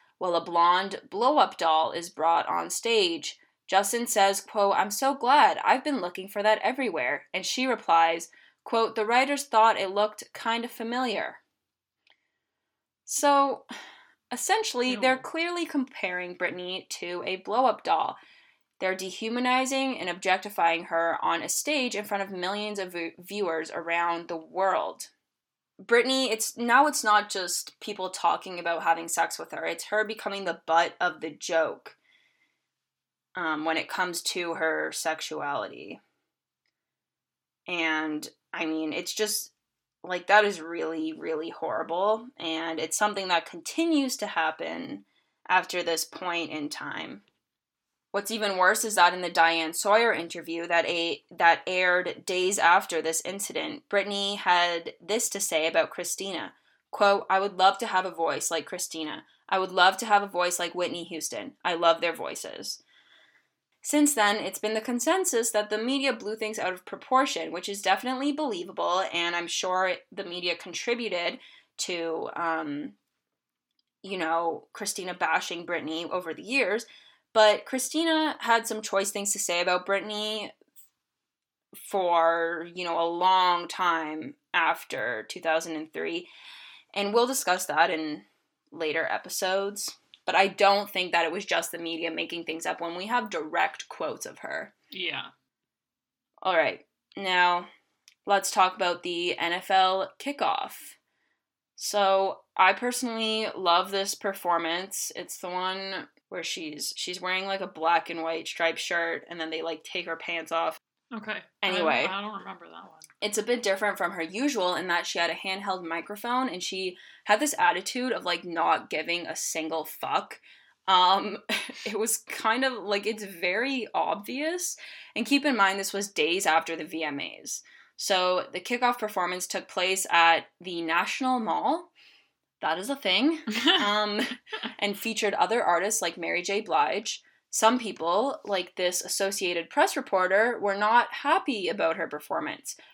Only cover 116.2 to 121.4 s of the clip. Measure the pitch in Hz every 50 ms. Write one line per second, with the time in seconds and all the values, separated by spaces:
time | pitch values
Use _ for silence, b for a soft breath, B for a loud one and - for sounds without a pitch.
116.2 | - 233 247 254 262 247 160 180 - - 196 190 190 180 180 B B B B B
117.2 | B B 208 220 302 294 - - 185 175 170 180 190 - - 254 247 254 214 185
118.2 | 175 180 175 170 175 175 165 165 170 170 160 160 160 - 165 151 156 165 170 175
119.2 | 170 - 160 - - - - 165 156 156 156 165 - - - - - - 139 -
120.2 | - - - - b b b b b b b b - - 190 180 180 180 190 196
121.2 | 156 214 - -